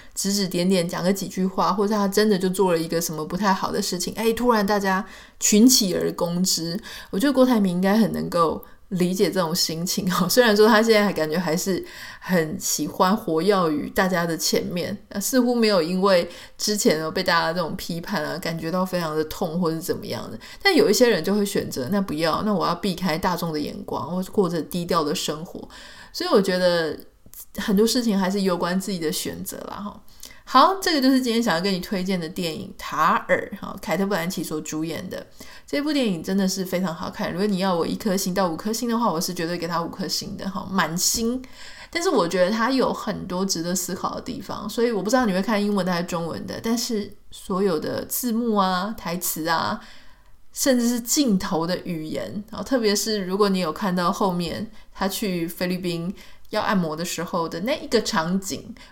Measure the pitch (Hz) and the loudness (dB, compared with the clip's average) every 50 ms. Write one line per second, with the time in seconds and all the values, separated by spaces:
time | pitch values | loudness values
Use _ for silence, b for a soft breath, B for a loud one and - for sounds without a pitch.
0 | B B B - - 196 202 202 196 175 185 175 175 190 196 180 170 175 180 165 | B B B -6 -2 -2 0 0 -2 -2 0 0 2 4 4 2 2 0 -2 -2
1 | 170 185 196 196 180 - - 185 185 190 - 214 175 165 190 208 202 208 220 208 | 0 0 0 0 -2 -6 -4 -2 -2 -2 0 0 0 2 2 2 0 0 2 0
2 | 202 196 196 208 214 220 202 175 190 185 180 - 196 180 170 165 165 165 170 165 | 0 2 4 4 4 4 4 4 2 0 2 2 4 4 4 2 0 0 -2 -2
3 | 170 - 156 156 156 - 175 185 214 196 190 - - - 156 - 190 - 190 175 | -2 -4 -6 -6 -6 -6 -4 0 2 2 2 2 0 -2 -2 -2 -2 -2 -4 -4
4 | - - - 202 220 233 220 - 240 247 226 214 202 196 208 202 196 190 190 190 | -4 -6 -4 0 0 0 0 2 2 4 4 4 4 2 2 2 2 2 0 0
5 | - B B B B B B B - - 214 208 233 254 254 - 220 180 165 165 | -2 B B B B B B B 2 4 8 8 8 8 8 6 2 2 0 0
6 | 165 170 170 - 175 170 175 175 185 - - 170 160 170 170 214 B B B B | -2 -2 -2 -2 -2 -2 0 0 0 0 0 -2 -2 -6 -6 -8 B B B B
7 | B B - 196 247 294 254 262 254 254 254 220 196 185 175 180 190 190 202 226 | B B -2 0 2 4 6 6 6 6 6 4 4 2 2 2 2 4 6 6
8 | 214 160 156 156 160 165 - 170 165 - - - B B B B B - 202 170 | 4 4 2 -2 -4 -2 2 2 2 2 0 -4 B B B B B -4 0 0
9 | 180 175 185 185 202 156 - 190 175 156 175 - - - 160 165 175 185 - 196 | 2 2 4 2 2 2 2 0 0 0 0 0 -2 -2 -2 -4 -4 -2 -2 -2
10 | 202 185 175 - 180 175 - 254 247 226 208 214 214 226 226 208 226 226 220 208 | 0 0 0 2 2 2 4 4 6 6 8 8 8 8 8 6 6 6 6 6
11 | 208 196 160 160 156 156 151 180 180 156 156 180 - 196 180 - B B B B | 4 2 2 0 -2 0 0 0 0 0 0 0 0 0 -2 -2 B B B B
12 | B B B B - - 190 170 160 156 - - - - - - 147 - - - | B B B B -4 0 2 2 2 0 -4 -6 -4 -4 -2 -2 -4 -4 2 2
13 | 190 185 202 - - - 160 233 208 202 208 190 175 160 151 151 - - - - | 4 4 4 0 0 0 0 2 4 4 4 4 4 2 0 0 -2 -2 0 0
14 | 190 185 185 170 175 170 160 160 - - 226 175 - 196 175 180 160 - 202 - | 2 2 2 0 0 0 -2 -2 -2 0 0 0 0 0 -4 -4 -4 -4 -6 -8
15 | - - - 202 - - 269 254 240 247 240 240 220 214 202 180 156 170 180 185 | -10 -10 -8 -6 -4 2 2 4 4 4 4 4 4 4 4 2 2 2 4 4
16 | 190 202 190 175 170 B B B B B B - - 208 214 208 - 226 156 156 | 6 6 6 6 4 B B B B B B -4 -2 -2 0 2 4 4 4 2
17 | 160 160 165 190 180 185 170 170 165 165 165 180 165 147 151 - - - 170 165 | 0 -2 -2 -2 2 2 2 2 2 0 0 -2 -2 -4 -4 -8 -6 -6 -8 -8
18 | 170 180 202 156 151 147 143 170 - 165 165 165 160 160 175 185 190 185 180 175 | -6 -4 -4 -4 -4 -4 -6 -6 -6 -6 -6 -4 -4 -2 -2 0 -2 0 -2 -2
19 | 170 156 151 156 156 156 - - 196 165 156 180 180 160 160 160 - - - - | -2 -2 0 -2 -2 -2 -2 -4 -4 -2 -2 0 0 0 0 -2 -4 -4 -4 -4
20 | - 113 113 110 - 92 98 - B B B B - 392 370 277 - 175 220 220 | -4 -8 -8 -8 -8 -10 -12 -14 B B B B 2 4 6 6 6 6 6 6
21 | 247 233 208 160 160 190 202 214 202 196 - - - - - 143 123 151 196 202 | 6 4 4 2 0 0 0 0 0 0 -2 -4 -4 -4 -6 -6 -4 -2 0 0
22 | 190 - 151 151 165 160 151 160 180 214 208 170 151 156 170 170 - 196 170 - | 0 -2 -2 -2 0 0 0 0 0 0 0 0 0 0 -2 -2 -2 -4 -2 -2
23 | 185 175 156 - - 185 175 - 175 165 156 151 147 113 - 101 - - 147 120 | -2 -2 -2 0 0 -2 -2 -2 -4 -4 -4 -4 -6 -6 -8 -10 -8 -8 -6 -6
24 | 120 151 180 180 - - - 220 185 165 175 165 147 - - 175 170 175 185 165 | -6 -4 -4 -6 -4 -2 0 2 2 2 0 -2 -4 -4 -6 -6 -2 0 0 0
25 | 156 143 - - - - 151 151 165 - - - - - B B B B B B | 0 0 -2 -4 -4 -6 -6 -6 -8 -12 -12 -14 -14 -16 B B B B B B
26 | B B B - 339 359 311 208 190 196 180 180 180 180 175 170 160 151 - - | B B B -6 -2 4 4 4 4 4 2 2 2 2 2 2 0 -2 -4 -8
27 | - - _ _ - - - - - - - - - - 196 196 226 226 226 254 | -12 -20 _ _ -20 -20 -18 -18 -18 -14 -10 -6 -2 2 4 4 4 4 2 0
28 | 233 233 196 196 190 185 196 208 190 190 175 175 180 170 180 190 190 214 190 170 | 0 2 0 2 0 0 0 0 0 0 0 0 0 0 -2 -2 -2 -4 -6 -4
29 | 160 151 - - - - - - - - - - - - - - 208 - - - | -4 -4 -4 -4 -6 -6 -8 -8 -10 -10 -10 -12 -12 -12 -12 -10 -12 -12 -14 -16
30 | - B B B B B B B B - - 254 302 370 392 392 - 381 330 277 | -20 B B B B B B B B 4 6 8 8 8 4 2 0 2 2 4
31 | 254 262 269 254 254 233 220 233 233 214 165 165 175 202 190 175 185 - 208 180 | 4 6 4 4 4 2 0 2 2 2 2 2 2 0 0 0 -2 -2 -4 -2
32 | 185 190 196 175 160 156 185 196 175 160 156 - - - - - - - - 147 | 0 0 -2 -2 -2 -4 -6 -4 -4 -4 -4 -6 -10 -12 -12 -12 -10 -6 0 2
33 | 160 180 214 226 - - 185 - - - 208 - - - - - - 220 214 190 | 2 4 2 2 2 2 0 0 0 -6 -10 -12 -12 -12 -12 -10 -4 -2 0 0
34 | 196 196 202 165 165 180 - 180 156 - 160 156 151 - 160 156 160 165 151 - | 0 0 0 -2 -2 -2 -4 -4 -6 -4 -6 -6 -6 -6 -6 -4 -4 -4 -6 -8
35 | 180 - - - - - B B B B B B B B - 294 285 311 294 285 | -8 -8 -10 -12 -12 -14 B B B B B B B B -4 -2 -2 0 0 2
36 | 247 214 180 160 165 190 190 202 190 190 - 196 185 180 190 175 190 165 165 170 | 2 0 0 -2 -2 -2 0 2 2 2 0 -2 -4 -2 0 0 0 -2 -4 -6
37 | - - - - 196 156 160 175 202 214 196 175 190 196 180 165 156 - 185 190 | -8 -10 -6 -6 -6 -4 -2 -2 0 0 0 0 0 0 0 0 0 -2 -2 -2
38 | - 214 180 - - 185 180 202 190 175 160 - - 214 226 - 247 233 226 233 | -2 0 0 0 0 0 0 0 0 0 -2 -4 -4 -4 -4 -2 -2 0 0 2
39 | 240 208 160 165 185 185 175 180 165 165 175 170 165 170 170 165 170 160 - - | 2 2 0 0 -2 -4 -4 -4 -4 -4 -4 -4 -4 -2 -2 -2 -4 -4 -6 -6
40 | 170 147 - - - - - - - 196 190 - - 180 185 190 165 151 165 180 | -6 -4 -4 -6 -6 -8 -10 -8 -8 -8 -8 -8 -8 -4 0 0 0 0 0 0
41 | - - - 233 226 226 247 262 254 B B B B B B B B B - 339 | 0 0 0 0 0 -2 -2 -4 -6 B B B B B B B B B -4 -2
42 | 339 381 311 220 170 165 - 180 180 185 220 220 226 254 269 254 190 - 196 - | 0 2 4 4 2 2 4 2 2 4 2 0 0 2 2 2 2 2 0 -4
43 | - 220 180 165 165 190 180 180 196 190 - 170 165 175 180 180 - - 180 - | -4 -6 -6 -6 -6 -4 -2 -2 0 0 -2 -2 -2 -2 -2 -2 -2 -4 -6 -4
44 | - 156 - - - - - - 202 - - - - 214 - - 226 247 226 190 | -4 -4 -6 -6 -8 -8 -10 -10 -8 -10 -10 -8 -8 -6 0 0 0 2 2 0
45 | 175 214 254 254 254 208 180 185 196 240 220 202 208 208 208 196 175 185 180 170 | 0 2 2 2 4 2 2 0 0 0 0 0 2 2 0 0 0 0 0 -2
46 | 175 - 180 170 170 156 - - - - - - - 226 240 233 - - 233 202 | -2 -4 -4 -4 -4 -6 -8 -8 -8 -8 -8 -6 -2 -2 0 0 0 -2 -4 -4
47 | - - - - - - - - - - 190 185 202 190 165 151 - - - - | -4 -6 -12 -18 -18 -18 -18 -14 -6 -4 0 2 2 2 2 0 -2 -4 -6 -6
48 | - - - - - 247 220 226 247 233 214 202 190 185 185 180 190 214 220 - | -6 -4 -6 -4 -2 0 0 0 0 2 4 4 4 4 2 0 -2 -4 -6 -6
49 | - 175 175 180 - - - 165 156 165 165 160 - - 208 226 B B B B | -6 -6 -4 -4 -4 -4 -4 -4 0 0 0 0 0 -2 -4 -6 B B B B
50 | B B B B B B B B - - - - - 285 254 247 233 240 247 233 | B B B B B B B B -18 -12 -6 0 2 4 4 4 4 2 0 0
51 | 240 - - 302 285 240 190 185 - - 175 156 165 170 180 - - - 175 156 | -2 0 2 2 4 4 4 2 2 0 -2 0 0 0 -2 -4 -4 -6 -6 -6
52 | 156 156 - - - - - 208 208 - - - 196 - 269 254 220 202 202 208 | -6 -6 -6 -6 -8 -6 -8 -10 -10 -10 -10 -10 -4 0 0 2 4 4 2 2
53 | - 226 214 208 185 180 190 202 208 202 190 185 180 156 160 - 220 190 180 185 | 0 -2 -2 -2 -2 -2 2 2 4 4 4 2 0 -2 -2 -2 -2 0 0 2
54 | 175 175 - - 220 190 180 175 175 156 143 - 202 - B B B B - - | 2 0 2 2 0 0 0 0 -2 -4 -4 -6 -8 -8 B B B B -6 -4
55 | 190 196 190 - 226 190 180 170 165 175 - - 185 180 185 175 190 175 170 165 | -4 -2 -2 -2 -4 -2 -2 -2 -4 -4 -4 -4 -2 -2 -2 -2 -2 -4 -4 -4
56 | 170 180 - B B B B B B B - 214 - - 214 190 170 156 156 156 | -4 -6 -8 B B B B B B B -4 -2 0 2 2 2 2 0 -2 -4
57 | 175 175 - - 175 - - 175 165 160 165 165 190 254 311 311 311 285 - 220 | -6 -6 -4 -6 -6 -4 -4 -4 -4 -4 -4 -6 -4 -4 -4 -4 -4 0 0 0
58 | 220 - 226 170 160 170 185 196 - - 143 - - - - B B B | 0 2 -2 0 0 0 -2 -2 -2 -4 -10 -10 -10 -14 -16 B B B